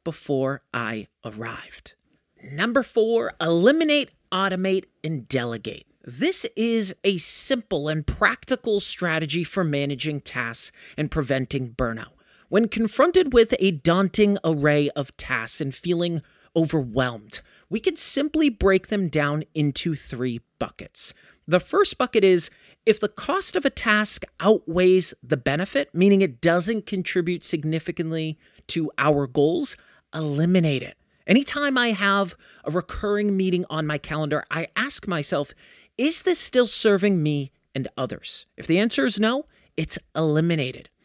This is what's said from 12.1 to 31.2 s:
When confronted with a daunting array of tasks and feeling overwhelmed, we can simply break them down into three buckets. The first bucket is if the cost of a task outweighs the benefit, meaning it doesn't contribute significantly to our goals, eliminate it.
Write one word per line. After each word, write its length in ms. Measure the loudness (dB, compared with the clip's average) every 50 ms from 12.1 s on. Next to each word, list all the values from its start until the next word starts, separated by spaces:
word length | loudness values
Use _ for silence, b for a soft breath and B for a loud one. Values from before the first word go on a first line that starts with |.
| _ b b b b b b b
When 180 | 2 2 2 2
confronted 640 | 0 -2 -2 0 2 2 2 4 4 4 2 4 6
with 220 | 4 4 4 4 2
a 120 | 2 2
daunting 640 | 2 2 2 2 2 4 2 2 2 4 4 4 4 2 0
array 460 | 0 0 2 2 2 4 4 2 0
of 260 | -2 -6 -8 -8 -8
tasks 460 | -12 -8 -4 -4 -4 -4 -4 -4 -4 -4
and 120 | -6 -8
feeling 460 | -6 -4 -2 -2 -2 -2 -2 -4 -6 b b b b b b b
overwhelmed, 840 | 0 0 2 0 -2 -2 -2 0 0 0 0 -2 -6 -12 -12 -12 -12 b b b b b b
we 100 | -6 -4
can 160 | -2 -2 0
simply 540 | 2 2 2 2 2 0 0 2 2 2 2
break 380 | 2 2 2 4 4 4 2 0
them 200 | -4 -2 -2 0
down 360 | 0 0 0 0 -2 -4 -6 -6 -2
into 400 | 0 0 0 0 -2 -2 -4 -4
three 480 | -4 -6 -10 -8 -4 -4 -4 -4 -6 -10 _ _ -8
buckets. 560 | -8 -8 -8 -12 -18 -14 -8 -6 -6 -6 -8 b b b b b b 0
The 100 | 0 0
first 380 | 0 0 2 2 2 2 0
bucket 260 | -2 -2 0 2 4 6
is 280 | 6 6 4 2 -2 b b b b b b 2
if 160 | 2 2 2
the 80 | 0 -6
cost 480 | -6 -6 -4 -2 -2 -2 0 0 -2
of 80 | 0 0
a 60 | -2
task 540 | -2 -2 0 2 2 2 2 0 0 -2 -4 -8 _ 0
outweighs 720 | 2 4 4 4 2 -2 0 4 4 6 6 4 2 0 -4 -6 -4
the 160 | -4 -2 -2
benefit, 560 | 0 0 -2 -2 -2 -2 -2 -4 -4 -2 0
meaning 260 | 4 4 6 6 6
it 220 | 4 2 0 0 2
doesn't 420 | 2 2 2 2 0 -2 -4 -6
contribute 580 | -6 -6 -6 -4 -2 -2 -2 -2 -2 -2 -4 -4
significantly 960 | -4 -4 -2 -2 -2 -4 -4 -4 -6 -6 -6 -6 -6 -4 -6 -6 -6 -8 -10 b b b b b
to 240 | b -4 -4 -4 -4 -2 0
our 280 | 2 2 2 2 0
goals, 520 | -2 0 2 2 2 2 0 -2 -4 -6 -8 b b b b b b -10
eliminate 680 | -6 -4 -4 0 0 2 4 4 4 4 2 0 -2 -4
it. 160 | -8 -16 _ _ _ _ _